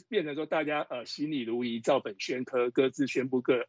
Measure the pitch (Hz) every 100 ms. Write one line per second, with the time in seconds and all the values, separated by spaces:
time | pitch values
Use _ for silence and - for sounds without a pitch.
0 | - 214 156 143 156 165 147 147 151 127
1 | 110 - 151 147 113 120 123 117 117 135
2 | 120 98 - 127 127 127 123 123 135 127
3 | 135 - 131 127 123 127